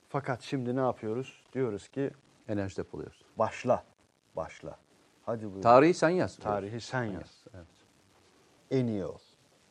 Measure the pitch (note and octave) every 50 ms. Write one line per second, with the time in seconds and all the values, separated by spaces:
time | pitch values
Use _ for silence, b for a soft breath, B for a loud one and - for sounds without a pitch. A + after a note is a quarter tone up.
0 | b - - C#3+ C3+ D3 C3 A2+ - - - C3+ B2 A#2+ B2 C3+ C3 B2 A#2+ -
1 | - G#2+ A2 B2 C3 - - - _ _ - B2+ C3 A#2 G2+ G2 - - - C3+
2 | C#3 - - - - _ _ _ _ - G#2+ G#2 G2 F#2+ - - E2+ - - -
3 | - - - - - _ - - A2 G#2+ - - - B2 A#2 G2 - _ _ _
4 | _ _ _ _ _ _ - - D#2 D#2 - - - D2+ - - _ _ _ _
5 | _ _ _ _ - - A#2 A#2 A2 G#2 F#2 G2 G#2+ A#2 A#2 C3 D3 E3 F3+ -
6 | - D#3+ F3+ F#3 C3+ - - - - G#2+ G#2 G2+ G2 G2+ A2 A#2 - - - C3
7 | B2 A2 F#2+ E2 - - - - - - - F#2 E2+ - _ _ _ _ _ _
8 | _ _ _ _ _ _ _ _ _ _ _ _ _ - C3+ C3 B2+ A#2 A2 G2+
9 | F2+ D#2 - - - - _ _ _ _ _ _ _ _